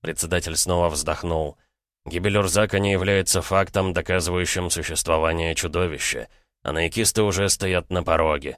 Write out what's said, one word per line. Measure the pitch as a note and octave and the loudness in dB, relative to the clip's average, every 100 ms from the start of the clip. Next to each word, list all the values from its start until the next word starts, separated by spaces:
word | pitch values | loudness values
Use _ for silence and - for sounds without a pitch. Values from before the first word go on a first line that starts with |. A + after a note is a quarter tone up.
Председатель | E2 D#2 E2 F2+ E2 D#2 | -8 -6 -2 -2 -2 -2
снова | F2+ F2 F2 | 0 2 2
вздохнул. | D2+ D2 D2+ F2 D#2+ D2+ - _ _ _ _ - | 0 -4 -4 -2 -2 -4 -8 _ _ _ _ -8
"Гибель | E2+ G2+ G2+ | -2 0 2
Урзака | F#2+ F#2+ G#2+ G2 | 2 2 2 2
не | G2+ | 2
является | F#2+ F#2+ G2 F2+ F#2+ | 2 2 2 2 0
фактом, | - G2 F#2+ G2+ F#2+ | 2 0 2 0 0
доказывающим | E2+ D#2+ F#2 E2+ F2+ F2 F#2 F2 | 0 0 0 0 -2 -2 -2 -2
существование | E2+ D#2 D#2+ - D#2+ E2 E2 E2 D#2+ | -4 -4 -4 0 2 2 0 -2 -2
чудовища. | E2+ E2+ F2+ C#2+ - A#1+ A1+ _ _ _ | -2 0 -2 -2 -4 -6 -8 _ _ _
А | - | -4
наикисты | D#2 E2+ A2+ G#2+ - | -2 0 0 0 2
уже | G#2 F#2 G2 | 2 2 0
стоят | - F#2+ F2+ - | 0 0 0 0
на | F#2 | -2
пороге. | E2+ D#2+ D#2+ D2 C#2 | 2 2 2 0 -4